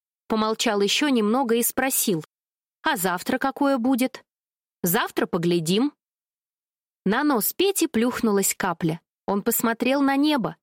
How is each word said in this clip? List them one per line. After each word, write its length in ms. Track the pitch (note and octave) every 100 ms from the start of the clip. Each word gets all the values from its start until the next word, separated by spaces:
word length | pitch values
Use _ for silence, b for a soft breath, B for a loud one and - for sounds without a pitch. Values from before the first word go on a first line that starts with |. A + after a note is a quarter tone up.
| _ _ -
Помолчал 520 | A3 G#3+ A3 A#3+ G3+
ещё 280 | G3+ - D4
немного 480 | B3 G#3 B3 B3 A#3
и 60 |
спросил: 600 | A#3 - C4 - - E3 - _ _ _ _ _
"А 140 | D#4 A#3
завтра 420 | F3+ F3 - B3+
какое 400 | C4+ - C#4 C4+
будет?" 460 | A#3+ B3+ B3+ - _ _ _ _ _ _
"Завтра 440 | F3+ A3+ F4 - A3+
поглядим". 640 | F#3 E3+ F3 D#3+ G3 C#4+ - _ _ _ _ _ _ _ _ _ _
На 200 | F#3 A3+
нос 280 | D4+ A#3+ -
Пети 340 | - G4 G4 E4
плюхнулась 680 | A3+ B3 - A3+ G3+ G3
капля. 460 | - F#3+ E3 D#3+ E3 _ _ -
Он 160 | G3+
посмотрел 600 | A#3 A3+ A3+ A3+ B3+ C#4
на 140 | C4+ C#4
небо. 400 | D4+ D4 E3 -